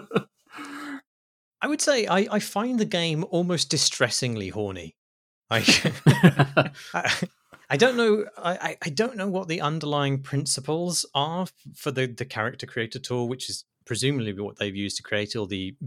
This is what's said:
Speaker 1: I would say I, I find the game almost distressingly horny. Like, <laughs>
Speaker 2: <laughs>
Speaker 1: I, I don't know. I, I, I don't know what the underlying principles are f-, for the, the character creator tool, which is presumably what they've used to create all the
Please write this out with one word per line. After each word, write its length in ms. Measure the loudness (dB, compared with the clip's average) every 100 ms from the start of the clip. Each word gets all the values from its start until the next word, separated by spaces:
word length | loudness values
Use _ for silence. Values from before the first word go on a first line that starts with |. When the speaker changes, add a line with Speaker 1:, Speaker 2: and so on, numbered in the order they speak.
| -2 -4 -4 _ _ -16 -14 -12 -12 -12 -16 _ _ _ _ -8
Speaker 1:
I 60 | -4
would 140 | 0
say 260 | 2 2 4
I, 200 | 2 2
I 100 | 0
find 380 | -2 -2 0 2
the 60 |
game 400 | 2 2 0 0 0
almost 400 | 0 2 0 0
distressingly 800 | 2 2 4 2 2 0 -2 -4
horny. 460 | -2 -4 -4 -10 -16 _ _ _ _ -2
Like, 160 | 2 4
<laughs> 260 | 4 4 2
Speaker 2:
<laughs> 60 | 4
Speaker 1:
I, 1040 | 8 8 8 2 2 0 -2 -8 -4 -2 -2 -4 _ _ -18 -2
I 60 | 4
don't 200 | 4 4
know. 300 | 4 4 0 -6
I, 160 | -4
I, 240 | -2 -4 -6
I 40 | -4
don't 260 | -2 -2 -2
know 120 | -4
what 200 | -2 -2
the 120 | -2
underlying 580 | -2 -2 0 0 2 0
principles 840 | -2 -2 -2 -2 -2 -2 -2 -2 -2
are 280 | 0 0 -2
f-, 100 | -6 -8 -20
for 160 | -10 -4
the, 160 | -2 -2
the 200 | -4 -8
character 400 | -4 -4 -4 -10
creator 320 | -6 -6 -6
tool, 300 | -6 -4 -4
which 200 | -4 -8
is 160 | -10 -14 _ -8
presumably 460 | -2 0 0 -2
what 240 | -4 -6 -6
they've 180 | -6 -4
used 200 | -4 -6
to 40 |
create 320 | -4 -4 -2 -4
all 100 | -4
the 280 | -4 -6 -8